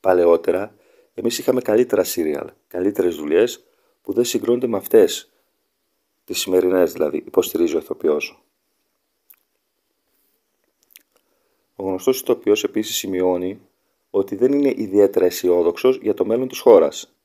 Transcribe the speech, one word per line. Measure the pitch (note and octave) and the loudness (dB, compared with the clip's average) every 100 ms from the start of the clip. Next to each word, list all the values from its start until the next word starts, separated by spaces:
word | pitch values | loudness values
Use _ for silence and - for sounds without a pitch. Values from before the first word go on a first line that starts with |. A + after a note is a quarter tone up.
Παλαιότερα, | F#2+ F2+ E2+ E2+ E2+ F2 G#2 _ _ _ _ | 2 4 4 4 2 -4 -4 _ _ _ _
εμείς | - B2 - | -6 -6 -4
είχαμε | - B2+ | -2 -2
καλύτερα | A#2+ A2 B2 G2 | 0 0 2 0
σύριαλ, | F#2 - D#2+ C#2+ - - _ | -2 -2 -4 -4 -10 -18 _
καλύτερες | F2 F#2+ G2+ F2+ D#2 | -4 -4 0 -2 -2
δουλειές | D2 E2+ A#2+ - _ _ _ _ | -2 0 0 -2 _ _ _ _
που | - | -6
δεν | G2+ | -2
συγκρίνονται | A#2+ A#2 A2 A#2+ B2 | -2 -2 0 -2 0
με | G2+ | -6
αυτές, | - A#2+ F#2 - - _ _ _ _ _ _ _ _ _ | 2 4 4 0 -14 _ _ _ _ _ _ _ _ _
τις | _ - | _ -10
σημερινές | - F#2 F2+ F#2 E2 | -2 0 2 0 -2
δηλαδή, | - D2+ D2+ | -2 -4 -4
υποστηρίζει | - - F2+ - E2+ | -4 -4 -2 -2 -2
ο | D#2 | -2
ηθοποιός. | - - D#2+ D2 - - _ _ _ _ _ _ _ _ _ _ _ _ _ _ _ _ _ _ _ _ _ _ _ _ _ - _ _ _ _ _ _ _ _ | -6 -6 -4 -4 -6 -16 _ _ _ _ _ _ _ _ _ _ _ _ _ _ _ _ _ _ _ _ _ _ _ _ _ -20 _ _ _ _ _ _ _ _
Ο | |
γνωστός | F#2+ F#2 - B2+ | -8 -4 -2 -2
ηθοποιός | - B2+ - G#2 | -2 -4 2 0
επίσης | - - G#2+ - | 0 -6 -6 -8
σημειώνει | F#2+ F#2 F#2 F2+ F2+ G#2 _ _ _ _ _ | -6 -2 0 -2 -4 -10 _ _ _ _ _
ότι | G2 F#2+ G2 | -4 -2 0
δεν | B2 | 0
είναι | C#3+ C#3+ - | 2 0 -2
ιδιαίτερα | G#2+ G2+ G2+ G2 | -2 4 4 4
αισιόδοξος | F2+ - F2+ F2 E2+ E2+ B2+ C3 | 0 0 0 2 2 0 0 0
για | G#2+ | -2
το | F#2+ | -4
μέλλον | F#2+ A#2 C3 | -2 -2 -4
της | - | 0
χώρας. | - G2+ D2+ - - _ | 6 6 6 -2 -18 _